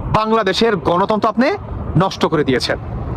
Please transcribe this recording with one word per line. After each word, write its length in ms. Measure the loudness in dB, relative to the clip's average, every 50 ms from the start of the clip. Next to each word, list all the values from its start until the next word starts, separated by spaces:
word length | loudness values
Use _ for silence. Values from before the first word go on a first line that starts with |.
| -4 -2 0
বাংলাদেশের 600 | 0 2 2 2 2 2 0 0 2 2 2 2
গণতন্ত্র 540 | 0 0 0 2 2 2 2 2 2 0 0
আপনি 220 | 2 2 2 2 0 -2 -6 -8 -8 -8 -6 -2 0
নষ্ট 280 | 2 2 2 0 0 0
করে 180 | 2 2 2 2
দিয়েছেন। 340 | 2 0 0 0 -2 -4 -4 -6 -8 -8 -8 -6 -6 -4